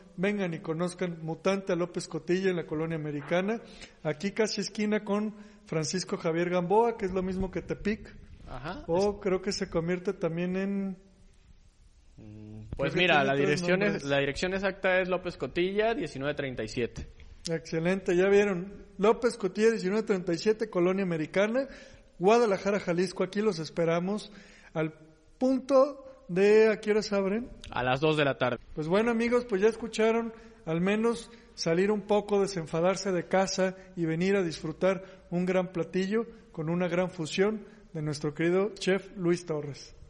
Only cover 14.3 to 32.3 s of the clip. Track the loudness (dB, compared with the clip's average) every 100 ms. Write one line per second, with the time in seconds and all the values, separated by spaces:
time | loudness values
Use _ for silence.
14.3 | 0 -2 -2 -2 -2 0 2 2 -2 -4
15.3 | -6 -4 -2 0 2 0 0 -4 -4 -4
16.3 | -2 -4 -4 -6 -2 -2 -4 -14 -14 -20
17.3 | -12 -6 -6 -4 -2 0 0 2 2 6
18.3 | 6 4 0 -6 -12 -16 0 2 4 0
19.3 | -2 -4 2 4 4 0 0 0 0 0
20.3 | 0 2 0 0 2 2 2 0 -2 0
21.3 | 2 2 0 -4 -8 -20 -20 -20 0 4
22.3 | 6 6 2 0 0 0 0 0 0 -2
23.3 | 0 0 0 -4 -2 2 2 0 -4 -6
24.3 | -18 -20 -20 -8 -4 -4 -6 -18 -20 _
25.3 | -2 2 2 4 4 4 0 -16 -18 -4
26.3 | 2 6 8 6 4 0 0 0 0 0
27.3 | -2 -4 -12 -8 -2 0 2 2 4 2
28.3 | 2 0 -2 -6 -8 0 2 2 0 2
29.3 | 0 0 2 2 2 -4 0 2 2 -2
30.3 | -8 -18 -12 -4 0 2 2 2 -2 -6
31.3 | -20 -18 -6 0 2 2 0 2 2 4